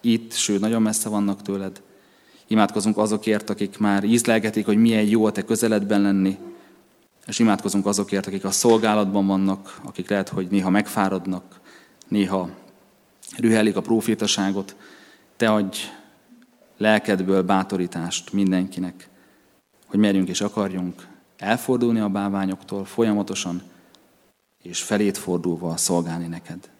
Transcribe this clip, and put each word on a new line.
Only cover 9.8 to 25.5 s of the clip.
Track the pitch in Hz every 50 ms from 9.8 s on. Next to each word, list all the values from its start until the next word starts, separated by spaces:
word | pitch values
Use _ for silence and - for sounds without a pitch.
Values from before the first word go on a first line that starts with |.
| -
akik | - - - 92 -
lehet, | 101 101 95 -
hogy | - - 95 90
néha | 98 101 92 92
megfáradnak, | 95 104 104 - - 113 101 92 98 92 85 95 92 87 - - - - _ - - - - _ _ _ - -
néha | - 104 98 90 95 95 90 87 - - - - _ _ _ _ _ _ _ _ _ _ - - - -
rühellik | 113 113 110 110 107 110 95
a | 98
profétaságot. | 90 - 113 110 104 - 110 107 110 101 - - 98 98 98 101 95 - - - - - - - - - - _ _ _ _
Te | _ 117 110
adj | 107 107 101 95 - - - - - - - - _ _ _ _ - - - _ _ _ _ _ _ _
lelkedből | 101 110 107 104 101 - 104 92 92 92 95 95 92
bátorítást | 90 98 95 95 - 104 92 90 87 - 87 82 87 85 - - - -
mindenkinek, | 98 101 95 92 92 92 95 - - 92 90 - - - - _ _ _ _ _ _ _ _ _ _ _ _ _ _ _ _
hogy | - 98
merjünk | 107 104 98 98 95 87
és | 90 -
akarjunk | 101 101 - - 101 98 92 92 90 90 87 - - - - - _ _ _ _
elfordulni | 98 98 113 123 - - 127 120 120 120 117 113
a | 107 104
báványoktól | 95 104 98 101 98 98 98 95 95 - - - - 98 98
folyamatosan, | 95 - - 117 110 107 104 98 85 95 - - 90 87 87 - - - - _ _ _ _ _ _ _ _ _ _ _ _ _ _ _ _ _
és | 87 87 -
felét | - - 110 104 107 101 95 -
fordulva | - - 90 87 82 90